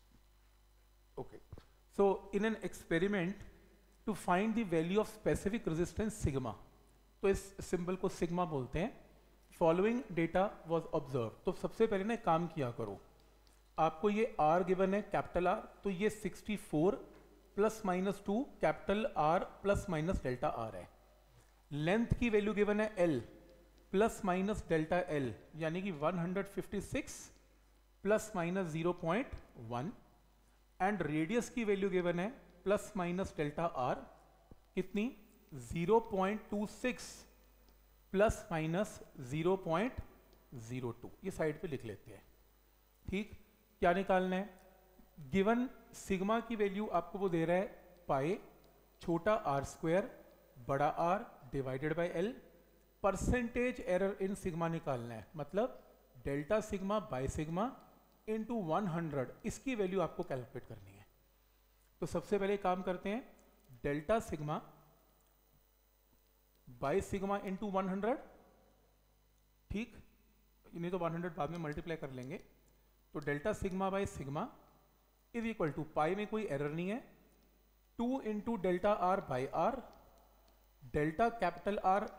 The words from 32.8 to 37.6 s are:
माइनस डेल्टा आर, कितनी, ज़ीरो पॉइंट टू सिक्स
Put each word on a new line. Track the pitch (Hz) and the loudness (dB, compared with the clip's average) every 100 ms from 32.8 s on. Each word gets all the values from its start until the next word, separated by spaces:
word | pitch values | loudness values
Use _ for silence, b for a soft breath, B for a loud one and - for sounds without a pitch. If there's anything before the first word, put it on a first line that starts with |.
| - 196 | 0 -4
माइनस | 175 180 185 - | -2 0 -2 -2
डेल्टा | 147 147 | -2 0
आर, | 170 - 127 165 131 - - - _ - _ | -2 0 0 0 -4 -18 -20 -20 _ -20 _
कितनी, | - 180 202 226 - - - - | -6 -2 -2 -2 -4 -16 -20 -16
ज़ीरो | 139 120 160 170 226 220 | -14 -6 -2 4 4 4
पॉइंट | 196 190 214 - | 0 0 0 -4
टू | 208 208 | -4 -4
सिक्स | - 254 - - - - - - - | -4 -2 -2 -8 -16 -20 -20 -20 -20